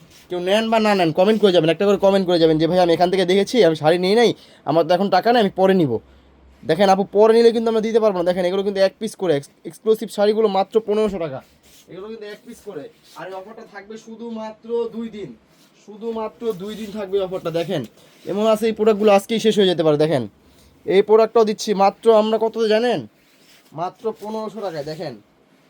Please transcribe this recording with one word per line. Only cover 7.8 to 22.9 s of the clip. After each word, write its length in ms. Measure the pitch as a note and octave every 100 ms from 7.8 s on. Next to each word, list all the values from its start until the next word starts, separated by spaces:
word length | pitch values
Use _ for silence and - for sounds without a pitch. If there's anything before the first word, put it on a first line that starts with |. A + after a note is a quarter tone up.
দিতে 180 | G#3+ A3
পারবো 180 | G#3+ F3+
না। 60 |
দেখেন, 220 | F3 F3+ F3+
এগুলো 180 | G3
কিন্তু 180 | G3 G3
এক 120 | F#3+ -
পিস 160 | G#3+ -
করে, 200 | F#3 C#3+
এক্স-, 140 | C#3 _ -
এক্সক্লুসিভ 440 | - G#3+ A3 A3
শাড়িগুলো 380 | - G#3 G#3+ A3
মাত্র 320 | F#3+ G3 A3
পনেরোশো 400 | G#3 G#3 G#3+ F#3
টাকা। 240 | D#3+ C3 - _ _ _ -
এগুলো 200 | F3 G#3+
কিন্তু 180 | A3 G#3
এক 120 | G#3 B3
পিস 120 | G#3+ G#3
করে। 240 | E3 C3+ _ _ -
আর 120 | F3+
এই 60 |
অফারটা 280 | F#3+ G3 A3+ -
থাকবে 260 | G3+ G3+ A3
শুধুমাত্র 920 | - A3 A#3 A3 A3 G#3+ A3+ A#3 A3+
দুই 160 | A3+ A3+
দিন, 260 | G#3 D#3+ A2 _ _ _ _ -
শুধুমাত্র 680 | G#3 A3+ A3 A3 - A#3
দুই 220 | F3+ G3+ G#3+
দিন 160 | G#3+
থাকবে 280 | G#3+ F#3+ G3
অফারটা। 320 | F#3 F#3 E3+
দেখেন, 340 | E3 E3+ E3 A2 _ _ _ -
এমন 220 | G3 A3
আছে 180 | G#3+ A3+
এই 60 |
প্রোডাক্টগুলো 400 | G#3+ G#3+ G3+ G#3+
আজকেই 280 | G3 - A3+
শেষ 160 | A3 G#3
হয়ে 120 | F#3
যেতে 160 | E3
পারে। 140 | D#3 D3
দেখেন, 300 | D#3 C#3+ G#2+ _ _ _ _ _ -
এই 160 | F#3
প্রোডাক্টটাও 420 | G#3 A3 A3 A#3
দিচ্ছি 300 | G#3+ G#3+ -
মাত্র 420 | F#3+ G3 G3 A3+ A3
আমরা 220 | G#3+ A3
কত 160 | A3+ A3+
জানেন? 500 | A3 A3 B3